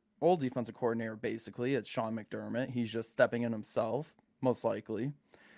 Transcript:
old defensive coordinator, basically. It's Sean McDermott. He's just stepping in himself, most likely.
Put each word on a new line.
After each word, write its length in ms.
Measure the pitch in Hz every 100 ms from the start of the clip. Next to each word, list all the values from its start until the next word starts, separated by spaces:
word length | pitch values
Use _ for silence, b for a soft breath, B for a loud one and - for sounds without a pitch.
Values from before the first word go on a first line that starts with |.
| _ _
old 200 | 165 180
defensive 340 | 127 127 113
coordinator, 420 | 107 120 117 113 110
basically. 580 | 110 113 - 104 123
It's 160 | 135 101
Sean 260 | - 113 113
McDermott. 540 | 104 107 107 110 135
He's 220 | 123 113
just 180 | 113 113
stepping 320 | - 123 120
in 100 | 120
himself, 640 | 110 107 - 113 120 156 - _ _
most 240 | 131 113
likely. 480 | 151 104 - 107 135 143 _ b b